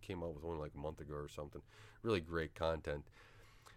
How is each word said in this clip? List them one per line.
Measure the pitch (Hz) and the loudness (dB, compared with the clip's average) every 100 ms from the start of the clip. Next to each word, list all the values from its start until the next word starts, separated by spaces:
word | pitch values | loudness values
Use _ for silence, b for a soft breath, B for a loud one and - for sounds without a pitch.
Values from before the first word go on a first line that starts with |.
came | - 92 | -4 -2
out | 85 | -2
with | 73 | -2
one, | 85 80 | -2 0
like, | 76 71 | -2 -2
a | |
month | 76 76 | -2 -2
ago | 73 73 | -4 -4
or | 73 | -4
something. | - 73 - - B B B | -4 -6 -8 -12 B B B
Really | 113 101 | 4 4
great | 80 82 78 - | 4 2 2 4
content. | 80 78 76 73 - B B B B B B | 4 4 2 -2 -4 B B B B B B